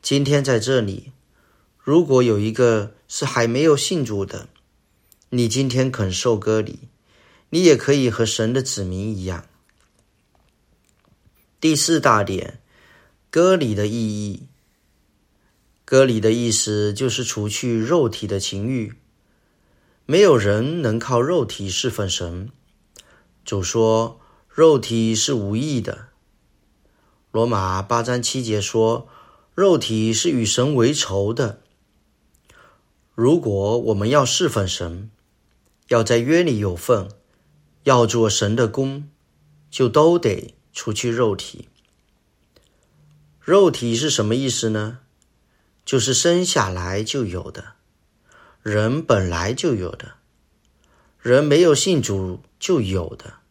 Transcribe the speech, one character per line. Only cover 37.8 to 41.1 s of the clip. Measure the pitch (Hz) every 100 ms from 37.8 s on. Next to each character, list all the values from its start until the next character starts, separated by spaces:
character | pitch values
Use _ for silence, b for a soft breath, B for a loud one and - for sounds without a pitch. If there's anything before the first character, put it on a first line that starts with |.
要 | 139 127 117
做 | 120 110
神 | - 101 117
的 | 113
工， | 120 135 139 147 _ _ _ _ _ _
就 | - 123
都 | 151 160 175
得 | 123 87 - _ _
除 | - -
去 | 104 120